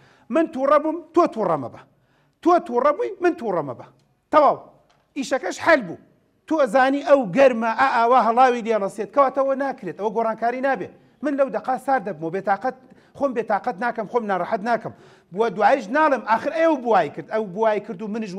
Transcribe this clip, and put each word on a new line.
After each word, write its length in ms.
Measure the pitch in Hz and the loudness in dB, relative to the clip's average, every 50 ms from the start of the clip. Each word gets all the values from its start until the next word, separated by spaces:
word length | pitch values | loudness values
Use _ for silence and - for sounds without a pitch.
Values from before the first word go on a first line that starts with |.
| _ _ _ _ _ - | _ _ _ _ _ -4
من 160 | 226 320 330 320 - | -2 0 0 0 -2
تووڕە 240 | 254 269 277 302 294 294 | -4 0 2 2 2 2
بووم، 140 | 320 311 349 320 - - | 0 -6 -6 -8 -4 2
تۆ 80 | 339 339 302 - | 2 2 2 2
تووڕە 240 | 220 208 175 165 143 127 | -2 -2 -2 -2 -2 -4
مەبە. 180 | 110 101 - - _ _ _ _ _ _ _ _ _ _ _ - | -8 -12 -16 -20 _ _ _ _ _ _ _ _ _ _ _ 0
تۆ 100 | 320 359 330 339 - | 2 2 2 2 0
تووڕە 240 | 240 240 262 302 - | -2 0 2 2 0
بووی، 160 | 403 494 466 392 - 349 | 0 -2 -6 -6 -2 -2
من 100 | 349 - - | -2 -2 -2
تووڕە 240 | 233 214 180 165 147 139 | -4 -4 -4 -4 -4 -6
مەبە.» 160 | 117 101 - - _ _ _ _ _ _ _ _ | -8 -14 -16 -20 _ _ _ _ _ _ _ _
تەواو. 260 | - 302 294 240 165 - - - _ _ _ _ _ _ _ _ - 294 | 2 4 4 4 2 0 -4 -18 _ _ _ _ _ _ _ _ -10 -10
ئیشەکەش 400 | 247 - 285 247 - 370 294 - - | -6 -4 -4 -4 -4 -6 -8 -4 2
حەل 160 | 339 330 285 214 165 | 2 2 2 2 -2
بوو. 100 | 143 - - _ _ _ _ _ _ _ _ - | -12 -14 -16 _ _ _ _ _ _ _ _ -4
تۆ 80 | 311 320 277 | 0 0 2
ئەزانی 380 | 233 190 269 254 269 269 285 277 302 | 2 4 4 4 4 2 0 2 4
ئەو 100 | 285 277 254 185 165 262 | 4 4 4 2 2 4
گەرمە، 340 | 277 262 247 226 233 226 226 233 | 4 4 4 2 -2 -2 0 0
ئا 80 | 269 269 - | 0 2 2
ئاوا 240 | 233 233 240 254 254 208 226 | 2 4 4 4 4 4 4
هەڵاوی 340 | 226 240 262 262 247 240 208 226 | 4 6 6 4 4 2 -2 -2
لێڵەسێت، 420 | 220 208 196 190 - - 208 196 - | -2 -2 -2 -4 -6 -6 -10 -4 2
کەواتەوە 380 | 285 277 262 262 285 269 269 269 262 277 | 2 2 2 2 0 -2 -2 -2 -2 -4
ناکرێت. 340 | 277 240 - - 170 151 - | -6 -6 -8 -8 -10 -8 -4
ئەوە 120 | 196 220 185 | -4 -4 -2
گۆڕانکاری 460 | 226 226 226 220 - 226 240 247 262 254 277 | -2 -2 -2 -2 -2 -2 -2 -2 -2 -2 -2
نابێ. 220 | 262 190 170 - - - _ _ _ - 247 | -2 -2 -4 -10 -14 -18 _ _ _ -8 -6
من 100 | 302 277 269 | -4 0 0
لەو 100 | 277 254 202 | -2 -2 -2
دەقا 200 | 208 - - 262 214 - | -6 -4 -4 -6 -4 -2
سار 140 | 277 269 262 180 208 | -2 -2 -2 -2 -4
دەبمەوە، 240 | 180 151 160 165 165 | -10 -8 -8 -6 -6
بێتاقەت، 400 | 190 185 208 196 196 - 262 254 - _ - - _ _ _ - - | -6 -2 -2 -2 -2 -2 -6 -8 -8 _ -20 -20 _ _ _ -10 -4
خۆم 140 | 277 277 233 240 | -4 -4 -2 -2
بێتاقەت 400 | 220 220 208 196 - 254 208 180 240 | -4 -2 -2 -4 -2 -4 -6 -4 -4
ناکەم، 240 | 240 233 233 214 170 | -6 -4 -6 -6 -4
خۆم 120 | - 240 220 202 | -4 -4 -2 -2
ناڕەحەت 300 | 190 180 175 - 226 226 196 240 | -2 -2 -2 -2 -4 -4 -2 -2
ناکەم. 240 | 233 226 - 143 - - - - - _ _ _ 170 | -2 -2 -4 -6 -14 -14 -20 -20 -20 _ _ _ -4
بووە 140 | 190 226 233 175 | -2 -2 -2 0
دوایش 300 | 196 202 208 262 294 214 190 247 | 2 2 2 2 2 0 -2 0
ناڵم، 280 | 302 311 302 269 233 - 208 | 2 2 2 2 0 0 0
ئاخر 220 | 220 220 - 285 320 320 | 0 0 0 -2 -2 2
ئێوە 180 | 330 330 311 254 240 | 2 2 2 2 0
بووای 260 | 240 220 185 160 143 139 | 2 2 2 2 0 -4
کرد. 120 | 170 - - - | -10 -12 -6 -6
ئەو 100 | 220 220 190 170 | -6 -6 -6 -4
بووای 260 | 208 220 220 214 202 208 | -2 0 0 0 0 -4
کرد 160 | 226 214 170 | -8 -12 -10
و 60 | 220 202 | -10 -8
منیش 260 | 208 233 220 202 175 | -8 -8 -8 -6 -4